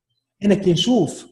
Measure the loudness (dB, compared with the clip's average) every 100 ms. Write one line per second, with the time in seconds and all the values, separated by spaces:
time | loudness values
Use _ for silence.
0 | _ _ _ _ 0 0 2 0 0 0
1 | 0 -6 -20